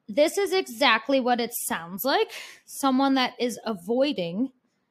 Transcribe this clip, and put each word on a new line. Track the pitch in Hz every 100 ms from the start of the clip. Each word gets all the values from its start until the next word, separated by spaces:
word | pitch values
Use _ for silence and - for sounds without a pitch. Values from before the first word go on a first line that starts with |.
| -
This | 208 311 403
is | 381
exactly | 381 381 220 269 226 - 269
what | 247 240
it | 233
sounds | - - 190 170 190
like, | 262 359 440 - - - -
someone | - 269 262 277
that | 269 254 -
is | 240 240 220
avoiding | 196 175 240 294 202 170 190 269 - _ _ _